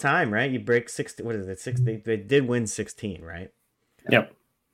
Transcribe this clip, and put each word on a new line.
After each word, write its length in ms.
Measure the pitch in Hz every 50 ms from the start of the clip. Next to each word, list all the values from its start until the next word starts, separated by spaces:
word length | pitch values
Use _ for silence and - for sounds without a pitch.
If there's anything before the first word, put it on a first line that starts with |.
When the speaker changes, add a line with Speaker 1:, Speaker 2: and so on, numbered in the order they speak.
Speaker 1:
time, 320 | - 139 143 180 170 117 104
right? 160 | 110 127 143
You 80 | 131 120
break 300 | 104 113 120 120 117 -
sixteen, 360 | - - 143 - - - 95
what 100 | 117 113
is 100 | 104 95
it, 140 | 95 95 -
six, 200 | - 131 120 123
they, 160 | 127 117 110
they 200 | 107 104 113 113
did 320 | 104 98 101 135 147 135 120
win 180 | 123 120 117
sixteen, 560 | 104 - - 104 - - - - 104 90 85 82
right? 280 | 82 85 85 92 - - _ _ _ _ _ _ _ _ _ _ -
Speaker 2:
Yep. 240 | 120 113 110 - - _ _ _ _ _ _ _